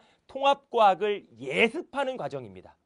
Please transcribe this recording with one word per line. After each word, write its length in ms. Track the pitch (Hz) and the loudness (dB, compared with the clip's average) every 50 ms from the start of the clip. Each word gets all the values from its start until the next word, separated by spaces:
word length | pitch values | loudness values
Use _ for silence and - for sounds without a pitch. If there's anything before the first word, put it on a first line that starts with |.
| _ _ _ _ _ | _ _ _ _ _
통합과학을 1000 | - - 269 277 277 277 277 _ _ - 233 220 196 185 160 208 208 208 185 - _ - 110 | -14 -6 0 2 2 2 0 _ _ 2 4 4 4 4 2 0 -2 -2 -4 -8 _ -18 -12
예습하는 760 | 131 131 147 180 220 226 - 339 339 - - 277 277 262 262 | -10 -4 2 2 2 2 0 -4 -12 -10 -8 -6 -6 -6 -6
과정입니다. 640 | 226 156 139 139 139 123 101 92 92 87 87 _ _ _ | -8 -8 -8 -8 -10 -12 -12 -16 -18 -20 -20 _ _ _